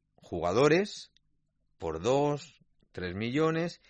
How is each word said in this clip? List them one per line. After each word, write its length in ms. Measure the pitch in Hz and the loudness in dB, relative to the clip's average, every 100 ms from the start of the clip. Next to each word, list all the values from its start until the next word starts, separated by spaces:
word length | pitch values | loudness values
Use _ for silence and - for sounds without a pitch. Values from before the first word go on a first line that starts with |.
| _ _ | _ _
jugadores 960 | - 90 82 104 147 165 208 - - _ _ _ _ _ _ - | -10 -4 0 4 6 4 0 -8 -18 _ _ _ _ _ _ -8
por 200 | 82 80 | -6 -2
dos, 640 | 101 135 147 147 - _ _ _ _ | 0 2 2 -2 -8 _ _ _ _
tres 240 | - 90 92 | -8 -6 -4
millones 640 | 117 139 156 160 170 - | -4 0 0 0 -4 -8